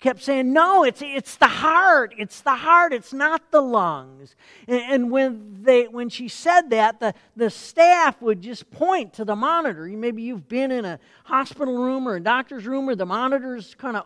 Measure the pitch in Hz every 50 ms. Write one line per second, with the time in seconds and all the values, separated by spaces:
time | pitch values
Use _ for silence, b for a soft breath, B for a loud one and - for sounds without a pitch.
0 | - 262 247 190 - 277 277 269 262 254 269 311 330 359 392 381 320 254 - -
1 | 285 285 277 277 - - - - 302 240 - - - 311 320 339 381 381 339 285
2 | 240 208 - 220 214 - - - - 285 262 247 - 311 339 349 349 339 277 233
3 | - - - 269 285 311 320 320 - _ - 302 277 254 233 214 185 170 156 139
4 | 131 135 135 135 139 131 _ B B B B B B - 247 247 240 247 277 262
5 | 247 240 247 269 269 262 240 220 208 214 202 190 208 262 254 247 240 226 226 240
6 | 240 233 - - 247 226 - - - 330 349 359 349 277 233 220 214 220 226 220
7 | 240 214 185 b b b b 220 233 214 - - - - - 330 330 349 359 349
8 | 330 285 220 - 240 226 214 180 175 233 247 - - _ - 143 302 359 381 359
9 | 240 180 _ - 220 202 208 208 233 294 330 339 320 269 190 156 160 180 202 214
10 | 226 240 233 214 226 240 254 196 143 _ 226 247 269 269 262 247 220 185 - -
11 | b b b b b - - 269 277 262 - - 294 262 247 247 247 254 262 269
12 | 262 254 202 175 170 214 240 254 262 - 285 247 196 233 262 269 269 269 247 185
13 | 214 180 185 220 247 262 269 277 254 262 247 233 190 - - _ - 269 226 208
14 | -